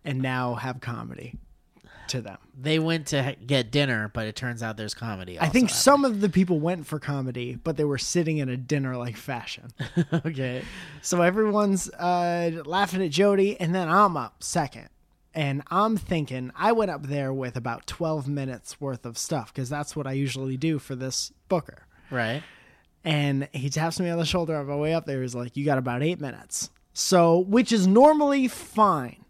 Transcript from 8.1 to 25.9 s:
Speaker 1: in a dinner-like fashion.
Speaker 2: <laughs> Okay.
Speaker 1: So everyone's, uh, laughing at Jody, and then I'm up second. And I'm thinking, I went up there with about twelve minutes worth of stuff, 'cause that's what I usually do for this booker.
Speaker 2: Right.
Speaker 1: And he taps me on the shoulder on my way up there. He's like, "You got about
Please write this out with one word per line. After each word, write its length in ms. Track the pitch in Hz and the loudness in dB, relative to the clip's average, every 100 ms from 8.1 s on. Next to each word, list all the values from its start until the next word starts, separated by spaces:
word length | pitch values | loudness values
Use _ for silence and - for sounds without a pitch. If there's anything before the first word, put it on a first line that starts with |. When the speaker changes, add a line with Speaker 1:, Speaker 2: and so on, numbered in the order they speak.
| 175 160 156 | 0 0 0
Speaker 1:
in 100 | 131 | -2
a 80 | 127 | -4
dinner-like 600 | 123 147 131 123 120 113 | -2 -2 0 -4 -6 -10
fashion. 540 | - 120 - - 117 - 127 - | -8 -8 -8 -14 -16 -10 -4 0
Speaker 2:
<laughs> 180 | - 165 165 | 0 0 -2
Okay. 380 | 139 131 127 - - - - | -4 -4 -6 -10 -14 -16 -12
Speaker 1:
So 200 | - 180 | -2 2
everyone's, 680 | 175 196 214 208 202 190 180 | 4 4 2 4 4 2 -2
uh, 760 | - 175 175 175 175 170 165 143 | -4 0 0 0 0 -2 -4 -4
laughing 380 | 180 202 180 | -2 0 0
at 80 | 180 | -2
Jody, 480 | 143 202 196 196 202 | 4 4 6 2 2
and 160 | 165 185 | -2 0
then 140 | 165 | 2
I'm 260 | 180 208 156 | 6 6 4
up 260 | 113 _ | -6 _
second. 460 | - 180 139 113 - _ _ _ _ 160 | -4 -2 -2 -8 -20 _ _ _ _ -4
And 260 | 139 139 - | -2 -2 -2
I'm 280 | 180 220 214 | 2 2 0
thinking, 540 | - 170 143 131 127 - | -2 -2 -2 -6 -8 0
I 160 | 196 | 2
went 180 | 226 202 | 4 0
up 140 | 143 | -4
there 300 | 139 143 135 | -4 -4 -2
with 220 | 135 127 120 | -4 -4 -6
about 280 | 120 117 - | -6 -8 -10
twelve 420 | - 165 156 135 | -6 -2 -2 -4
minutes 500 | 143 135 123 - - | -6 -6 -10 -16 -10
worth 240 | 139 123 120 | -8 -8 -10
of 120 | 113 | -10
stuff, 360 | - 151 110 | -4 -6 -6
'cause 160 | - 127 | -8 -6
that's 240 | 147 147 156 | -6 -6 -6
what 120 | 135 | -4
I 60 | |
usually 420 | 135 139 123 135 131 | -2 -2 -4 -6 -2
do 220 | 160 151 | -2 -2
for 160 | - 131 | -4 -8
this 360 | 131 - - _ _ | -6 -6 -8 _ _
booker. 360 | 180 - - - _ - | -2 -2 -20 -20 _ -6
Speaker 2:
Right. 320 | 127 110 135 - - - _ _ _ | -2 -2 -4 -8 -20 -20 _ _ _
Speaker 1:
And 440 | 165 151 143 139 139 | -2 0 2 0 -2
he 160 | 139 139 | -6 -4
taps 300 | 156 165 165 | -2 -2 -2
me 100 | 175 | -2
on 80 | 170 | 0
the 80 | 160 | 0
shoulder 300 | 185 160 156 | 0 0 -4
on 120 | 139 | -4
my 80 | 143 | -2
way 180 | 151 | 0
up 120 | 165 151 | 0 -2
there. 160 | 135 | -4
He's 140 | 127 120 | -4 -6
like, 200 | 120 - | -6 -2
"You 100 | 143 | 2
got 120 | 135 | 2
about 260 | 127 | 0